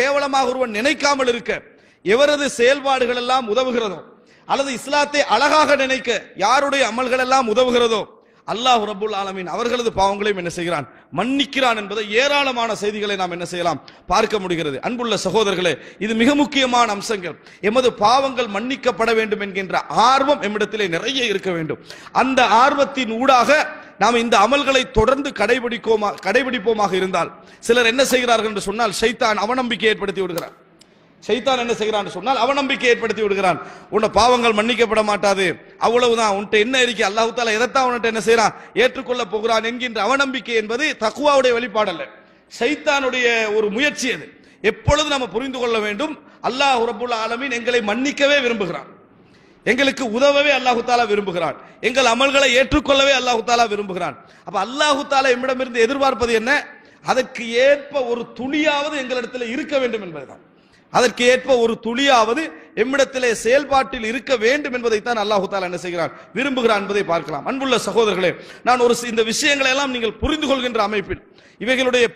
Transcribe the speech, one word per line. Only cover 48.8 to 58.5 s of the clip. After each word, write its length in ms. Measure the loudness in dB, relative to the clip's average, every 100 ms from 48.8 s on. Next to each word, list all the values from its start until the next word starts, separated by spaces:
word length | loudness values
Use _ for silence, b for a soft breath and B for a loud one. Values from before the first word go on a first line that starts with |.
| -12 -20 _ _ b b b b -2
எங்களுக்கு 380 | 2 0 0 -4 2
உதவவே 340 | 4 4 2 2
அல்லாஹ் 240 | 0 0 0
தஆலா 160 | 0 2
விரும்புகிறான், 440 | 0 -2 -4 -4 -6 B B
எங்கள் 280 | -2 2 2
அமல்களை 340 | 2 2 4 4 4
ஏற்றுக்கொள்ளவே 560 | 2 0 2 2 4 2
அல்லாஹ் 260 | 2 -2 2
தஆலா 180 | 2 2
விரும்புகிறான். 460 | -2 -6 -6 -6 -8 B B -8
அப்ப 100 | -4
அல்லாஹ் 360 | -4 0 0 0 0
தஆலா 180 | 2 2 0
எம்மிடமிருந்து 440 | -2 -4 -4 0 0
எதிர்பார்ப்பது 460 | 2 0 0 0 0
என்ன? 100 | 0 -2 -2 -16 B B
அதற்கு 400 | 0 0 0 -8 -4 2 4
ஏற்ப 340 | 2 0 -4 -2
ஒரு 120 | -4 -6 -10
துளியாவது 560 | -4